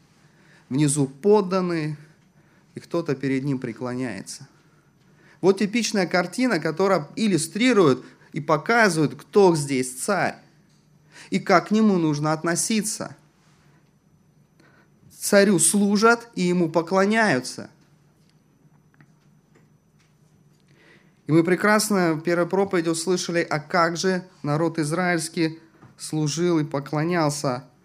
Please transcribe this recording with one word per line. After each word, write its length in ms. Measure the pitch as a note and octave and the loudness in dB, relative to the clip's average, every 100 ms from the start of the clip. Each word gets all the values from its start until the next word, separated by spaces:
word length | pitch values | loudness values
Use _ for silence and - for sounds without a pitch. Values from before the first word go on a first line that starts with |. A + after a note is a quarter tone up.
| _ _ _ _ _ _ - | _ _ _ _ _ _ -6
внизу 360 | C3 D3+ C#3+ C3 | 0 0 0 -4
подданные, 920 | - G3+ G#3 F#3 F#3+ F3+ E3 D3+ D3+ - _ _ _ _ _ _ | -2 2 2 2 -2 -2 -4 -6 -8 -16 _ _ _ _ _ _
и 60 | - | -18
кто-то 340 | - E3+ D#3+ | -8 -6 -4
перед 300 | C3 C3+ C3+ | -4 -2 -2
ним 140 | C#3+ B2+ | -2 -4
преклоняется. 880 | B2+ G#2+ B2 B2 B2+ F#2+ - - C#3 _ _ _ _ _ _ _ _ - | -6 -8 -8 -6 -8 -8 -14 -18 -20 _ _ _ _ _ _ _ _ -2
Вот 160 | F3 G3 | 0 0
типичная 480 | G3+ A#3 A3 G3+ E3 | 0 -2 -2 -2 0
картина, 520 | F3+ F3+ - B3+ E3+ | 0 -2 -2 0 0
которая 480 | D#3+ D3+ G3 F3+ D3 - | -4 -2 0 0 -2 -4
иллюстрирует 840 | A3 D#3+ - G#3 B3+ G#3+ D#3 B2+ - - - | -2 0 -2 0 2 4 4 2 -4 -20 -14
и 80 | D#3 | -10
показывает, 760 | C#3+ D3+ F#3 A#3 G#3 D#3+ D3+ B2+ | -2 -2 2 4 4 2 -2 -2
кто 400 | - G#3 F#3+ D#3+ | 0 6 6 4
здесь 360 | C#3 C3 B2+ | 0 -2 -2
царь 440 | - - F#3 B2 - _ _ _ _ _ _ _ - - | -6 -4 -2 -2 -4 _ _ _ _ _ _ _ -20 -6
и 100 | F#3 | -6
как 260 | - F3 - | 2 2 4
к 40 | |
нему 260 | G#3+ A3 F3+ | 2 4 4
нужно 340 | D#3 D3 D3+ | 2 0 -2
относиться. 840 | D#3 E3 E3+ - A3 G#3+ - - - _ _ _ _ _ _ _ _ _ _ _ _ _ _ _ _ _ _ - - | -2 -2 -4 -2 -2 -2 -8 -12 -14 _ _ _ _ _ _ _ _ _ _ _ _ _ _ _ _ _ _ -20 -10
Царю 400 | - G3+ G3+ F3 | 2 4 4 4
служат 720 | - G3+ G3+ G3+ A3+ A#3 - - | 2 2 2 4 4 2 -2 -4
и 60 | |
ему 280 | F3+ F3+ E3 | 0 0 2
поклоняются. 1000 | E3 D#3+ F#3+ G3+ A3+ G#3+ B2+ - - - _ _ _ _ _ _ _ _ _ _ _ _ _ - _ _ _ _ _ _ _ _ _ _ _ _ _ _ _ _ _ _ - _ _ - | 0 0 0 2 2 2 0 -4 -14 -16 _ _ _ _ _ _ _ _ _ _ _ _ _ -20 _ _ _ _ _ _ _ _ _ _ _ _ _ _ _ _ _ _ -20 _ _ 0
И 60 | |
мы 100 | D#3+ | 2
прекрасно 720 | E3 F3+ G#3 G#3+ G#3 G3 E3+ | 4 2 2 2 2 0 0
в 60 | D#3 | 0
первой 280 | F3 F3 E3 | -2 -2 0
проповеди 400 | F#3+ G3 F3+ E3 | 0 0 -2 -2
услышали, 520 | D#3+ F#3 F3+ - E3+ | -4 -2 -2 -2 -4
а 180 | - D3+ | -2 -4
как 380 | D3 F#3 E3+ E3+ | -2 0 2 0
же 280 | F#3 F#3 F#3 - | -2 -2 -6 -10
народ 340 | D3+ D3 E3 D#3+ | -4 0 -2 -2
израильский 800 | D3 E3 F3+ E3+ D#3 E3+ D#3+ D#3+ - _ - - | -4 -2 0 0 -4 -2 -4 -4 -20 _ -20 -18
служил 640 | - D#3 D3+ D3+ F3+ E3 | -8 -4 -2 0 0 0
и 40 | |
поклонялся 1000 | D3 C#3+ C#3+ D3+ E3 F3 D3+ D3 C#3 B2 - _ | 0 -6 -4 -4 -2 0 0 0 -4 -6 -10 _